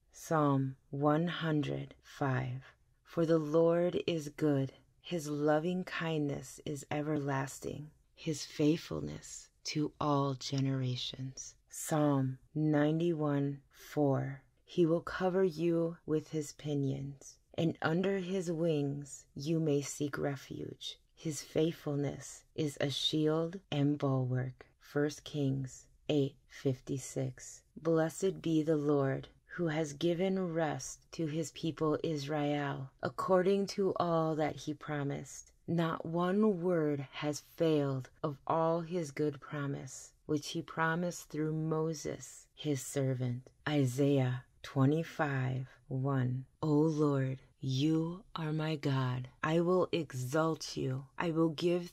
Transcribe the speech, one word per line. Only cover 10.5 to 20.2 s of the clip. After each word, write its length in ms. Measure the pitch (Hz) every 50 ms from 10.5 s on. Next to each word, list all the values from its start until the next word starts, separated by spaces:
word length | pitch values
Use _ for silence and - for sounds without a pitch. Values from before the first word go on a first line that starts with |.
| 139 135 135 135 135 131 131 127 123 123 - - - - 131 135 - - - - - _ _ _
Psalm 720 | - - - - 160 151 151 147 139 135 135 131 131 - _ _ -
ninety-one 1040 | 151 156 151 151 147 147 151 156 160 170 175 170 151 151 147 143 143 143 143 143 139 - _
four. 720 | _ - - - - 156 147 139 135 131 131 135 139 135 - _ _ _ _
He 200 | - - - 175
will 180 | 156 165 170
cover 420 | 165 - - - 185 185 175 190 190
you 540 | 185 151 156 170 170 165 165 165 165 170 - -
with 240 | - 156 156 151 -
his 240 | - 156 147 - -
pinions, 840 | - - 151 147 143 139 135 135 139 139 143 143 - - - - _ _ _ -
and 220 | - 170 165 - -
under 380 | - 156 160 175 190 196 196 196
his 320 | 180 175 190 196 175 170
wings 760 | 170 156 170 170 156 147 143 139 143 143 143 139 - - - _ -
you 240 | 147 139 151 165 160
may 200 | 160 156 143 143
seek 380 | 135 135 - - 147 143 -
refuge. 800 | 151